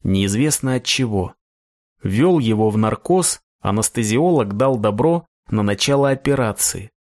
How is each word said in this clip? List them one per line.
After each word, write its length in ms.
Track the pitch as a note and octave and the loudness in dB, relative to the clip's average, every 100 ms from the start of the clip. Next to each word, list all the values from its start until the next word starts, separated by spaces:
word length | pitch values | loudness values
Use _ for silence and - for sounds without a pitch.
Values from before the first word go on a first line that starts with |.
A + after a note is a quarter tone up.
Неизвестно 720 | - F#2+ G2 G#2 D3+ D3 C3+ B2+ | 0 0 0 0 0 0 -2 -4
от 80 | |
чего. 520 | - - B2 G#2 F2+ - _ _ _ _ _ _ | -2 -2 -2 -2 -4 -10 _ _ _ _ _ _
Вёл 380 | - G2 E3 F3 | -4 0 2 2
его 300 | A2+ G#2+ A2 | 2 2 2
в 80 | G#2+ | 2
наркоз, 640 | A2 G#2+ - F#3 F3 - _ _ | 0 -2 0 0 0 -4 _ _
анестезиолог 960 | - G2+ G#2+ - A2 A2+ F3 E3 G2+ G2+ | -4 -2 -2 -2 -2 0 2 2 0 0
дал 200 | C3 B2+ | 0 0
добро 480 | G#2 G#2 D3 E3+ - _ _ | -2 0 0 0 -4 _ _
на 140 | G#2+ | -2
начало 460 | G#2 G2+ - C#3 C#3 | 0 0 0 2 2
операции. 800 | C3+ - C#3 A#2 G2+ - C3 G#2 _ | 0 0 0 0 -2 -4 -4 -14 _